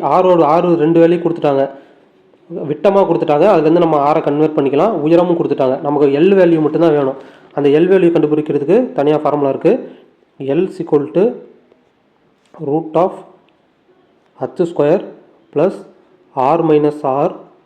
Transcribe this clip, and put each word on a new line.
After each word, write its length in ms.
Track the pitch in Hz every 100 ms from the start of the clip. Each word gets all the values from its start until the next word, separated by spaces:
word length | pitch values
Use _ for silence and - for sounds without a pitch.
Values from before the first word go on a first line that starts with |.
| 147
ஆரோட, 260 | 165 185 175 147
ஆறு 140 | 165 175 160
ரெண்டு 160 | 151 170
வேல்யூ 160 | 165 170
கொடுத்துட்டாங்க, 380 | 165 170 151 139 135 - - _ _ _ _ _ _ 165 151
விட்டமா 300 | 151 202 196 170
கொடுத்துட்டாங்க. 360 | 170 151 147 190
அதுலேருந்து 320 | 180 147 180
நம்ம 140 | 170 151 143
ஆரை 120 | 160 151
கன்வெர்ட் 300 | 143 156 156
பண்ணிக்கலாம். 380 | 139 135 202 180
உயரமும் 340 | 151 170 180 170
கொடுத்துட்டாங்க. 380 | - - 131 139 147
நமக்கு 200 | 147 143 139
எல் 140 | 185 196
வேல்யூ 200 | 175 165
மட்டும்தான் 320 | 151 156 170 147
வேணும். 220 | 135 135 - - - -
அந்த 100 | 143 151
எல் 120 | 180
வேல்யூ 180 | 190 170
கண்டுபிடிக்கிறதுக்கு 640 | 165 151 151 151 143 139 220 254 -
தனியா 200 | 143 151
ஃபார்முலா 300 | 151 147 139
இருக்கு. 180 | 131 160 247 - - _ _ _ _ 135 147
L 40 | 190
is 80 | -
equal 200 | - 147 139
to 80 | 170 226 - - _ _ _ _ _ _ _ _ _ _ - 147
root 240 | 151 160 165
of 100 | 185 - - _ _ _ _ _ _ _ _ _ _ -
h 200 | 131 - 170
ஸ்கொயர் 320 | - 147 190 - - _ _ _
plus 220 | 143 180 - - _ _ _ _
R 240 | 139 131 165 160
minus 300 | 151 151 147 143 135 175
R 20 | - - _